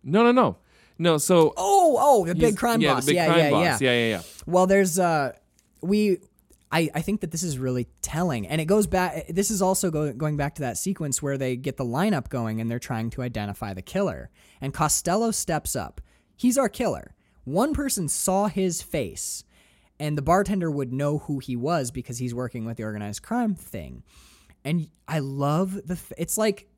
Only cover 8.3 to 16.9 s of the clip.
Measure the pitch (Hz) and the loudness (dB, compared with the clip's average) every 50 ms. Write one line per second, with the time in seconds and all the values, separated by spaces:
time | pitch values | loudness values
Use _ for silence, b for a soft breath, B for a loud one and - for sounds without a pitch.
8.3 | 135 113 101 - 147 160 160 156 196 214 202 156 185 185 180 175 143 160 147 - | -2 -2 -4 -4 -4 -4 2 2 2 2 4 2 0 0 0 0 -4 -8 -8 -4
9.3 | 165 185 202 202 220 185 - 190 190 - - 175 160 151 151 147 110 123 156 151 | -2 -2 0 0 0 2 2 2 2 2 0 -2 0 0 -2 -2 -4 -4 -4 -4
10.3 | 151 147 139 147 - - 143 123 104 - - 185 190 - 160 143 127 - 151 139 | -2 -2 -4 -4 -4 -4 -6 -4 -4 -4 -4 -4 -4 -4 -4 -4 -4 -4 -2 -4
11.3 | 139 135 135 127 127 123 131 143 131 - 135 120 117 143 190 220 226 233 240 - | -2 -2 -2 -2 -4 -4 -4 -8 -6 -4 -4 -2 -2 0 0 0 0 -2 -2 -4
12.3 | - 123 117 110 110 113 117 113 117 120 - - 131 113 113 117 - - 127 123 | -6 -4 -4 -2 -4 -4 -4 -4 -4 -6 -6 -6 -6 -4 -4 -6 -6 -6 -8 -6
13.3 | 117 107 104 101 101 - 113 101 98 90 90 - - 185 202 165 92 65 60 - | -6 -6 -6 -6 -6 -8 -8 -10 -10 -10 -12 -6 -4 -2 -2 -2 -4 -8 -12 -16
14.3 | b b b b b b - 139 - - 156 151 - - - 175 180 214 233 226 | b b b b b b -8 -8 -2 -2 0 0 0 -2 0 0 0 0 0 0
15.3 | 208 - - - 160 151 - - - 120 90 - _ - - _ _ _ _ _ | -2 -4 -4 -2 -4 -4 -4 -4 -6 -6 -8 -8 _ -16 -20 _ _ _ _ _
16.3 | _ _ - 247 226 277 262 214 - - - 170 | _ _ 0 2 2 4 0 0 -2 -2 -2 -2